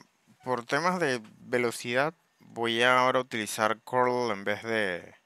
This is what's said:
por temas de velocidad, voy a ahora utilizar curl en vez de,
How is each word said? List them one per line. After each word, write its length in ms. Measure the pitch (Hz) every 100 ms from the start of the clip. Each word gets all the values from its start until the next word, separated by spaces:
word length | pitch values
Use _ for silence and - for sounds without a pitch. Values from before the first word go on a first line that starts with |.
| - _ _ _
por 220 | 127 120
temas 340 | 113 143 175 180
de 220 | 147 123 107 -
velocidad, 760 | 110 123 120 - 123 127 151 - _ _
voy 420 | - 117 117 117
a 160 | 123 127
ahora 220 | 127 127
utilizar 580 | 127 117 104 - 110 110
curl 500 | - 127 123 123 120
en 120 | 98
vez 180 | 101 104
de, 520 | 113 110 98 87 95 -